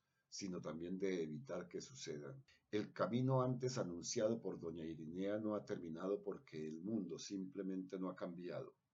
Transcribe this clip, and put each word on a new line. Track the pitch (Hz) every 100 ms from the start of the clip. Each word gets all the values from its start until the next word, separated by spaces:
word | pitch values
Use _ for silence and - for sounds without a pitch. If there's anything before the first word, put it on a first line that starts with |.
| _ _ _
sino | - 95 87
también | 82 80 87 95
de | 98 90
evitar | 78 76 69 87 87
que | 90
sucedan. | - - 82 76 71 67 - - -
El | 107 98
camino | - 92 120 131 131
antes | 127 120 127 117
anunciado | 90 85 80 117 110 113
por | 95 85
doña | 82 82
Irinea | 80 78 80 90 98 107
no | 110
ha | 104
terminado | 101 95 85 80 92 101
porque | 98 87 - 80 78
el | 80
mundo | 95 113 85 78
simplemente | - 101 92 95 95 95 92 95
no | 92
ha |
cambiado. | 90 92 87 87 85 - - _